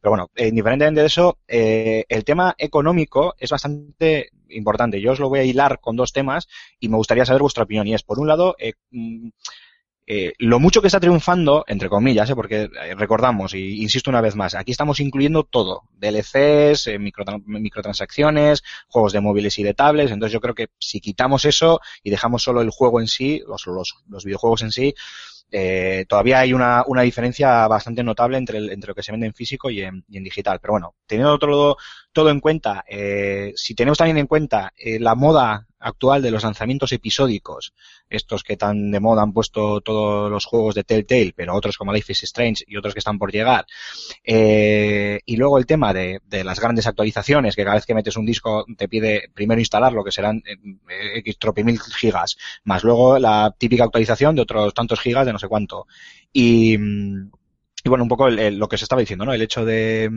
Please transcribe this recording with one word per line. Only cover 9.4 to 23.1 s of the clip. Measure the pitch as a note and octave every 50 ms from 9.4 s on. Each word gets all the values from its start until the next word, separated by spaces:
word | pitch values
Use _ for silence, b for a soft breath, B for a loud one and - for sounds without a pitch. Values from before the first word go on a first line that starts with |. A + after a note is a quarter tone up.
| B B B B B B B B B _ _ _ _
eh, | - G#2+ G#2 F#2 E2+ -
lo | _ A#2+ A2+ A#2+ A#2+
mucho | D3 F3 - A3+
que | G3
está | F#3+ F#3+ G3
triunfando, | F3 F3 F3 D#3+ - - F3+ F3+ E3+ C#3+ C#3+ D3+ -
entre | - G#2 G2 G2 F#2
comillas, | G2+ G2+ A2+ C3+ B2 G#2 G#2 A#2
eh, | C#3
porque, | A#2+ G#2+ G2 A2 G#2+ G#2+ G2 - -
eh, | D2 E2 F#2
recordamos, | G2 G#2+ G2 A2+ A2 A#2+ B2+ A#2+ G2+ F#2+ F#2+ -
y | F#2+ F#2+ F#2+ G2+ G#2+
insisto | A2 G#2 - B2+ - -
una | C3 A#2+
vez | A2+ A2 G2+
más, | G#2 G2 F2+ G2+
aquí | F#2 F#2+ B2
estamos | B2 - D3 D3 C#3+ C#3
incluyendo | C#3+ C#3 C3 C#3 C#3 D3 D#3+ D#3+ D3
todo, | _ - B2+ G#2 F#2 F#2 - _ _
D | _ _ G2 G#2+
L | G#2 G#2+
Cs, | G#2 - - C3+ C#3 D3 D3 D3 D3 D3 D3 C#3 -
eh, | A#2+ G#2+ G2+
microtra-, | G2+ G2+ - - G2+ G2 G#2 G#2 G2+
microtransacciones, | G#2 G#2 G#2 A2 G2+ - G#2+ G2+ G#2 G2+ - G2 - - - D3 D3+ D3+ D3 D3 D3+ D3 C#3+ B B B B B
juegos | _ - A#2+ A2 G2+
de | F#2+ G#2
móviles | G2+ G#2 G2+ G#2 G#2 G#2 - -
y | G2+
de | G2+ G2+
tablets, | - C#3 D3 D3+ D3+ D3 B2+
entonces | G#2+ G2+ A2 G#2+
yo | A2 A2+
creo | - A#2+ A#2
que | - A2+ - _ _
si | - - - G2+
quitamos | - G#2 G2 - B2+ C3 C#3 C3 -
eso | D3 C#3+ - E3 E3 E3 D#3+ B B B B
y | B G#2
dejamos | G2+ F#2+ - A#2 B2 A#2 -
solo | - B2 A#2+
el | A#2 A2
juego | - - C3+ B2 A#2 A#2
en | A2+
sí, | A2+